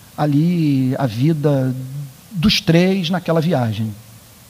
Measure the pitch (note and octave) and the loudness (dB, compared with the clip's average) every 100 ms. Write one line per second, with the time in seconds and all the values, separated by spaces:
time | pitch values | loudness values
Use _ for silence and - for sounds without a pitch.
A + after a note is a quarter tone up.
0 | - - D3+ C#3+ E3+ F3 D3+ C3+ B2+ C3 | -14 -4 0 2 2 2 0 2 0 0
1 | C3+ A2 D3 D#3 D3 C#3 C3 B2+ C3 C#3 | -2 0 0 2 0 0 0 -4 -8 -12
2 | C#3+ - - G3 G3+ - - E3 F#3 G3 | -14 -18 -10 -2 0 2 2 4 4 0
3 | D#3+ F#3 - D#3+ D#3+ C#3+ A2+ G#2 A2 G2+ | -2 -4 0 0 0 0 -2 -2 -6 -10
4 | - - - - | -20 -20 -20 -20